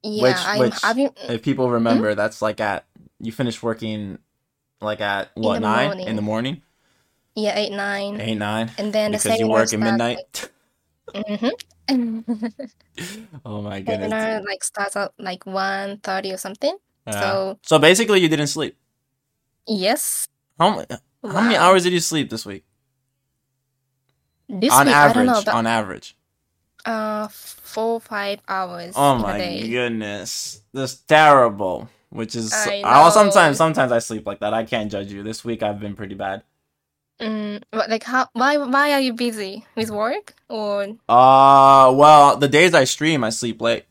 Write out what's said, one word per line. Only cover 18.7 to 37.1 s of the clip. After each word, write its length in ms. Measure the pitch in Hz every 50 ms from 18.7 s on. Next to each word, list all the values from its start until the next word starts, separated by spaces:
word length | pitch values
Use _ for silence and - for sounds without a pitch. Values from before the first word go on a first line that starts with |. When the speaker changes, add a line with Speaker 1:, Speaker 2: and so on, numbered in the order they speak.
| - _ _ _ _ _ _ _ _ _ _ _ _ _ _ _ _ _ _
Speaker 1:
Yes. 640 | - 226 196 185 202 247 302 - - - - - - _ _ _ _ _ _
Speaker 2:
How 200 | 165 196 214 -
m-, 80 | - _ - - _ _ _ _ -
how 180 | 214 - 190
many 140 | 220 240 220
Speaker 1:
Wow. 140 | 143 160 180
Speaker 2:
hours 120 | 190 185
did 100 | 170 180
you 80 | 180 175
sleep 300 | 165 - 165 156 131 107
this 160 | - 113 -
week? 180 | 107 98 98 _ _ _ _ _ _ _ _ _ _ _ _ _ _ _ _ _ _ _ _ _ _ _ _ _ _ _ _ _ _ _ _ _ _ _ _ _ _
Speaker 1:
This 240 | - 185 208 269
Speaker 2:
On 140 | 247 - 143
Speaker 1:
week, 80 | 277 -
I 180 | - - -
don't 140 | 233 247 254
know, 60 | 254
Speaker 2:
average, 120 | 240 214 202
Speaker 1:
but 100 | - -
Speaker 2:
on 120 | 117 117
average. 500 | 113 117 110 107 95 90 - - - _ _ _ _ _ _ _ _ _ _ _ _ _ _ _
Speaker 1:
Uh, 440 | 226 226 220 214 214 214 214 214 208
four, 680 | - - - - - - - - - 220 220 226 233 226
five 400 | _ _ 220 202 202 202 202 202 _ -
hours 460 | 190 190 185 180 175 170 170 175 -
Speaker 2:
Oh 180 | - 143 143 135
Speaker 1:
in 40 | 117
a 20 |
Speaker 2:
my 160 | 107 101 101 104
Speaker 1:
day. 300 | 90 - - - 110 113
Speaker 2:
goodness. 960 | 117 123 123 120 117 110 107 104 101 101 90 - - - - - - - _ _
That's 220 | - 131 135 127 -
terrible. 920 | - _ - 156 156 156 151 143 135 123 117 101 101 101 92 87 64 - - _ _ _ _
Which 240 | - - 113 - -
is, 200 | 120 113 107 -
Speaker 1:
I 260 | 214 214 - 101 - 202
Speaker 2:
I'll, 240 | - 120 139 156 170
sometimes, 460 | 208 214 208 196 196 202 175 151 139 -
Speaker 1:
know. 80 | 165
Speaker 2:
sometimes 260 | 160 151 156 135 123
I 60 | 120 117
sleep 280 | - - 113 107 -
like 140 | 101 101 -
that. 140 | 101 107 110
I 100 | 113 113
can't 260 | 113 127 117 107 104
judge 220 | 104 98 98 98
you. 100 | 101 101
This 220 | 101 110 110 - -
week 180 | 120 117 104
I've 160 | 110 104 104 101
been 160 | 107 101 98
pretty 200 | 92 107 95 98
bad. 280 | 98 98 98 98 110 _ _ _ _ _ _ _ _ _ _ _ _ _ _